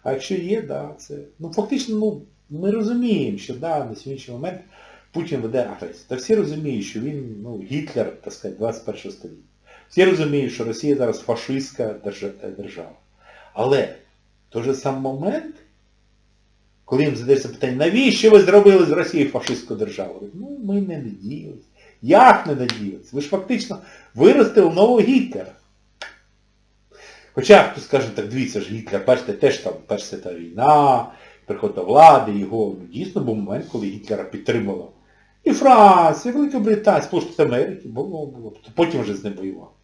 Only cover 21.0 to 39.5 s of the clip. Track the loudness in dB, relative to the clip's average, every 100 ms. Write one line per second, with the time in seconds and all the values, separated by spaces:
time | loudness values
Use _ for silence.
21 | -10 -12 -12 -12 -14 -18 _ _ _ _
22 | 4 8 8 6 0 -4 -6 -6 -12 -12
23 | -10 -10 -6 -6 -4 -6 -6 -14 -16 -20
24 | _ 4 6 8 4 4 2 4 4 4
25 | 4 2 0 -8 -12 -20 _ _ _ _
26 | -20 _ _ _ _ _ _ _ _ _
27 | -20 -20 _ -6 8 8 8 -6 -2 -2
28 | -2 -8 -8 -6 -4 -6 -8 -10 -6 -4
29 | 2 0 0 0 0 0 -6 -10 -8 -8
30 | -8 -12 -12 -12 -12 -2 4 4 4 2
31 | -2 -16 -20 _ -10 -6 -4 -6 2 8
32 | 10 10 2 -4 -4 -4 -4 -6 -14 -12
33 | -8 -6 -4 -4 -4 -8 -8 -8 -8 -10
34 | -8 -8 -6 -8 -4 -2 -4 -8 -12 _
35 | _ _ _ _ -2 2 6 8 8 8
36 | 4 2 -4 -2 0 0 0 2 2 0
37 | 0 -4 -4 -2 0 0 -2 -6 -12 -10
38 | -10 -10 -12 -14 -18 -20 -10 -2 0 0
39 | -6 -8 -10 -10 -10